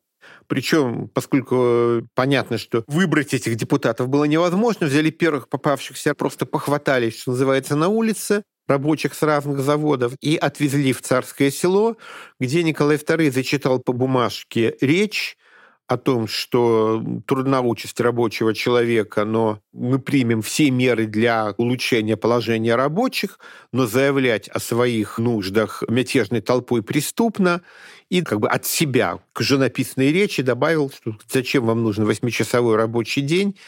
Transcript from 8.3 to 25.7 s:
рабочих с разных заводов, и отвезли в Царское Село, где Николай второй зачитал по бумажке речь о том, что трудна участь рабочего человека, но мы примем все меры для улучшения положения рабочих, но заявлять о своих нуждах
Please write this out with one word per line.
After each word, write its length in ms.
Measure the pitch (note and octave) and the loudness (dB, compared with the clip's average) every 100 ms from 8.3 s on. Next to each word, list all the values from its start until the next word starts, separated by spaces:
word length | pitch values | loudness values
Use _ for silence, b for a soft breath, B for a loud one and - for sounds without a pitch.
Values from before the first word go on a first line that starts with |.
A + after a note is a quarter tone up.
| G#3 - _ - | -2 -2 _ -2
рабочих 460 | C#3+ C#3+ D3+ C#3+ | 0 0 0 -2
с 100 | - | -2
разных 360 | D3+ D3 C#3+ C#3 | 0 0 0 -2
заводов, 540 | C3+ D3 D3+ C3+ A#2+ B2+ | 0 0 0 0 -2 -2
и 140 | D3 D#3+ | -2 0
отвезли 560 | D3+ - D3 C3+ C3+ | 0 0 0 2 0
в 100 | A#2+ | 0
Царское 480 | - B2+ - - C#3 | 0 -2 -2 0 0
Село, 480 | C#3+ F3 F#3+ A3+ A3+ B B B - | 0 0 2 2 -2 B B B -6
где 240 | B2+ D#3+ | -2 0
Николай 340 | D#3+ D3 D3 D3+ | 0 2 2 2
второй 320 | - E3 D#3 | 0 0 2
зачитал 500 | B2+ C3 C#3 C3+ B2+ | 0 -2 -2 0 0
по 140 | - | 0
бумажке 800 | B2 C3 C3 A2 - - A#2 A2+ - | -2 0 2 0 -2 -6 -2 0 0
речь 560 | C3 E3+ G#3 - - - b b b b - | 2 2 2 -2 -8 -10 b b b b -4
о 80 | B2 | -2
том, 320 | - B2 G#2+ | 0 -2 -2
что 720 | - - B2 A#2 A2+ A2 A2+ A#2+ A#2+ - | -6 -2 0 2 2 2 -2 -4 -8 -4
трудна 360 | C3+ C3 C3+ | -2 0 0
участь 400 | B2 A2 A2 - | 0 -2 -6 -2
рабочего 520 | A#2+ A#2+ A#2 - A2+ | 0 0 -2 0 -2
человека, 720 | G#2+ B2 B2 A#2 A#2 G2 - | 0 0 2 2 0 0 -2
но 380 | G#2+ A2 A2+ G#2 _ | 0 0 0 -2 _
мы 280 | A#2+ B2 C3 | -8 -2 -2
примем 420 | - C#3+ A#2 A2+ | 0 2 2 0
все 280 | G#2 - D3 | -2 0 2
меры 360 | B2+ B2+ A2+ A2 | 2 2 2 0
для 480 | G#2+ A#2 A2+ G#2+ G2+ | 0 2 2 0 -2
улучшения 600 | A#2+ B2+ - A#2 G#2+ G#2+ | -2 -2 0 0 0 0
положения 580 | A2 A#2+ A2 A2+ A2+ A#2 | 2 0 0 0 0 0
рабочих, 640 | C#3+ E3+ C4 - G3+ - B B B | 0 0 -2 -2 -6 -8 B B B
но 160 | A#2 B2 | -2 0
заявлять 640 | A#2+ C#3 C#3 B2+ G#2+ - | 2 2 2 2 0 -4
о 100 | G2 | -8
своих 600 | - A#2 B2 A2+ G2+ - | -4 0 2 0 -2 -2
нуждах 640 | A#2 A2+ F#2+ G#2 G#2 | -2 -2 -2 -2 -2